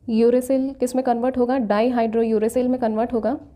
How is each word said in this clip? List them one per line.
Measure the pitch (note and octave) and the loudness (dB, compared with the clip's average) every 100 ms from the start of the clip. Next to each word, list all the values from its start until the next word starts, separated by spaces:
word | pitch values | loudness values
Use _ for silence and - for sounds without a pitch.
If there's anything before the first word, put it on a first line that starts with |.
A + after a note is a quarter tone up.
| - | 0
uracil | A3 A#3 B3+ B3+ C4+ C4+ C4+ | 2 4 4 2 0 0 -4
किस | B3+ B3+ | -2 -2
में | C4 | -2
कन्वर्ट | A#3 B3 B3+ | 0 -2 0
होगा? | A#3+ C4+ | 0 0
dihydrouracil | G#3+ G#3 A#3+ A#3+ A3+ A3+ A3+ A3 A3 B3 B3 | 0 2 2 0 0 0 0 0 0 0 0
में | B3+ | 0
कन्वर्ट | A#3 G#3+ A#3+ | -2 -2 -2
होगा। | A#3+ G#3+ D4 - | -2 -2 -4 -10